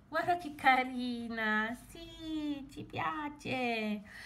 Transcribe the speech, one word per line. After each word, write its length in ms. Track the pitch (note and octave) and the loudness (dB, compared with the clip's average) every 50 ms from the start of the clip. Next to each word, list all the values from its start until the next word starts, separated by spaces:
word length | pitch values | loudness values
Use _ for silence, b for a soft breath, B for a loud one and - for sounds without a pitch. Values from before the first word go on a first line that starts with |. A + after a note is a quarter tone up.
| - - | -10 -2
Guarda 280 | D4 D#4+ F4 F4 F4 | 0 0 4 4 2
che 180 | F4 F4 D4 D4 | 2 0 -6 -4
carina, 1200 | - - C4+ C4 C4 B3+ B3+ C4 B3 B3 B3 A#3+ A#3 A#3 A3+ A#3 A3+ A3 G#3+ G#3+ G#3+ A3 A3+ B3 - - | 4 6 8 8 8 6 2 0 -2 -2 -2 -2 -2 -4 -4 -2 0 2 4 4 4 2 0 -2 -6 -10
sì, 800 | - - E4+ E4+ E4 E4 E4 D#4+ D#4+ D#4 D#4 D4+ D4 C#4+ C4+ C4 C#4+ | -14 -14 -14 -14 -14 -12 -10 -6 -4 -2 -2 0 -2 -2 -4 -6 -10
ci 120 | - D4+ | -10 -12
piace. 1200 | - - - - - - D#4+ D#4 D4 D4 - - - - B3+ C4 B3+ A#3+ A#3 A3 G#3+ G#3+ G#3 G#3 G3 B B B B | -10 -6 -4 -2 -2 0 0 -2 -4 -4 -6 -6 -4 -4 -2 0 0 0 0 0 0 0 -2 -2 -4 B B B B